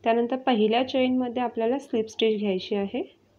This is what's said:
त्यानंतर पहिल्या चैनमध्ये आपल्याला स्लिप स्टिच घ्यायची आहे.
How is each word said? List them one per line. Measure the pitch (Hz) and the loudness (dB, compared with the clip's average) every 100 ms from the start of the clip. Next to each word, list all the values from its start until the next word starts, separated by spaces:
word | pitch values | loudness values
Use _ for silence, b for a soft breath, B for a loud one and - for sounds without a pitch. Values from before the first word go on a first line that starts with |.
त्यानंतर | 233 233 240 262 | 2 2 2 0
पहिल्या | 262 233 214 226 262 | 0 2 4 2 0
चैनमध्ये | 269 254 254 247 233 | 0 2 2 -2 -2
आपल्याला | 240 240 226 269 | -4 -2 -2 -2
स्लिप | 277 233 220 | -2 -4 -4
स्टिच | - 226 214 | 0 0 2
घ्यायची | 208 190 - | 0 -2 -2
आहे. | 202 196 240 370 _ _ | -4 -2 -6 -8 _ _